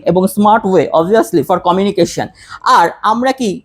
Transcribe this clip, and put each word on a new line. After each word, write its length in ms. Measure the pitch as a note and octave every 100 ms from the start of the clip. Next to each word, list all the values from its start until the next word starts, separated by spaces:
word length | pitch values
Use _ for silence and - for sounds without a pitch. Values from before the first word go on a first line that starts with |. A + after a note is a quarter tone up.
| -
এবং 220 | F3+ F#3+
স্মার্ট 380 | - G#3 A3 G3+
ওয়ে 240 | F#3 C3+
obviously 500 | D#3+ E3+ A3 - E3+ C3
for 100 | F3 F3
communication। 600 | F#3 G3+ F#3+ E3+ - A2 - - -
আর 280 | - A#3+ - -
আমরা 300 | G#3 A#3 B3+
কি 300 | C4 A3+ E3